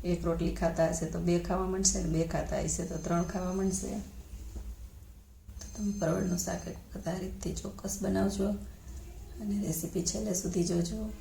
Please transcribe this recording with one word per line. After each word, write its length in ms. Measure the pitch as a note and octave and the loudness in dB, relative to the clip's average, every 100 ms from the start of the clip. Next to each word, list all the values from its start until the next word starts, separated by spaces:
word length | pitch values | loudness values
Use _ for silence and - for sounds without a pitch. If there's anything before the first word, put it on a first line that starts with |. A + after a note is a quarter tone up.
એક 200 | F3 E3+ | 0 2
રોટલી 300 | F3 E3 E3+ | 2 2 2
ખાતા 320 | - E3+ - D#3+ | 2 2 6 4
હશે 200 | E3 D#3+ | 4 0
તો 120 | F3 | 2
બે 200 | E3+ F3 | 4 4
ખાવા 280 | F3 F#3 F#3+ | 4 2 2
માંડશે, 360 | F#3+ F#3+ G3 | 4 4 4
ને 60 | F3 | 2
બે 180 | D#3 E3 | 4 4
ખાતા 300 | D3+ D#3 - | 2 0 0
હશે 280 | D#3+ - | 0 -2
તો 120 | - D3+ | -2 -4
ત્રણ 240 | E3 E3+ | 2 2
ખાવા 300 | E3+ F#3+ F3+ | 2 0 0
માંડશે. 380 | F#3+ F#3+ F#3 G3 G#3 G3 - - - - - - - - - - - - - - | 2 2 0 -2 -6 -6 -12 -12 -10 -10 -10 -10 -10 -12 -14 -18 -18 -20 -20 -16
તો 180 | - - | -14 -12
તમે 200 | - G#3 - | -2 -2 2
પરવળનું 400 | D#3+ F#3 F#3 F3 | 2 2 2 0
શાક 300 | - F3 F3 | 0 -2 -4
એક 80 | D#3+ | -10
વખત 320 | - E3 E3 | -10 -6 -4
આ 100 | F#3 | -2
રીતથી 360 | F#3+ - E3 | -4 -4 -4
ચોક્કસ 440 | D#3+ - - F#3+ - | -4 -6 -6 -6 -2
બનાવજો 460 | F#3 F#3+ F#3+ G3 G3 G3+ - - - - - - - - | 2 4 4 4 0 0 -4 -12 -12 -12 -12 -12 -12 -6
અને 300 | G#3 G3+ F3+ | -2 0 0
રેસીપી 360 | D#3+ - - | -2 -2 0
છેલ્લે 320 | E3+ G#3+ G#3+ | 0 0 0
સુધી 300 | F3 - F3+ | 0 2 2
જોજો. 460 | F3 E3+ E3+ A3 A3 - | 4 4 2 -2 -4 -6